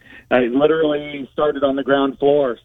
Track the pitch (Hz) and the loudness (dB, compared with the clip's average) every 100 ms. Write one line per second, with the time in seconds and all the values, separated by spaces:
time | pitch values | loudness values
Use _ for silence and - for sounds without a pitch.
0 | - - - 127 120 131 151 160 151 147 | -10 -20 0 0 2 2 2 2 0 -2
1 | 147 143 131 - 151 139 139 135 135 139 | -6 -12 -10 -4 -2 0 -2 -2 0 0
2 | 139 131 139 147 135 113 | 0 0 2 2 0 -4